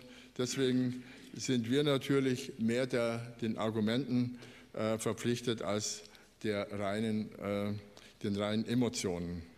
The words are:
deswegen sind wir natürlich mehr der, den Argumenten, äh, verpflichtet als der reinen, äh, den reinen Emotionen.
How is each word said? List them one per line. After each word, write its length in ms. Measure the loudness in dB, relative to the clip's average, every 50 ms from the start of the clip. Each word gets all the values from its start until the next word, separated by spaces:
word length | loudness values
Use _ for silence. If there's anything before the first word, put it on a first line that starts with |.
| -12 -16 -18 -20 -20 -12 -4
deswegen 680 | -4 -2 -2 0 2 2 4 4 4 2 2 -2 -4 -10 -14 -16 -18 -16 -14 -10
sind 340 | -6 0 2 2 2 4 4
wir 140 | 4 4 4
natürlich 680 | 4 2 2 2 2 2 4 4 4 2 0 -2 -8 -4 0
mehr 260 | 2 2 4 2 2
der, 320 | 2 2 2 2 2 0 -2 -4 -8 -6 -4
den 160 | -2 -2 0
Argumenten, 800 | 0 0 0 2 2 2 2 2 2 2 2 2 2 2 0 -2 -8 -12 -16 -18 -20 -20 -12 -4
äh, 260 | -2 0 0 0 0
verpflichtet 640 | 0 -2 -2 0 0 0 0 0 0 -2 -2 -2 -2
als 400 | -2 0 0 0 -2 -6 -8 -12 -16 -20 -20 -20 -20 -16 _ -2
der 280 | 0 0 0 -2 -4
reinen, 560 | -4 -2 -2 0 0 0 0 0 0 0 -2 -4 -8 -6
äh, 340 | -2 0 0 0 0 0 -2 -4 -8 -12 -18 -20 -20 -20 -12 -4
den 140 | -2 0 0
reinen 320 | 2 2 2 2 0 0
Emotionen. 760 | 2 2 2 2 2 0 0 -2 -2 -2 -2 -2 -4 -4 -6 -8 -12 -18